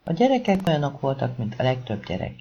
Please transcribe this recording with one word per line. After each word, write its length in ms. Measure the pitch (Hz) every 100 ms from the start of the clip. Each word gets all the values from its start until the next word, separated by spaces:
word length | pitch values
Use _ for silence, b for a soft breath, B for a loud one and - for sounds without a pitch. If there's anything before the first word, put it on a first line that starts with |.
A 100 | -
gyerekek 540 | 165 247 262 254 190 190
olyanok 320 | 151 143 139
voltak, 380 | 139 135 123 123
mint 180 | 113 -
a 60 |
legtöbb 420 | 127 127 123 104 -
gyerek, 300 | 90 - -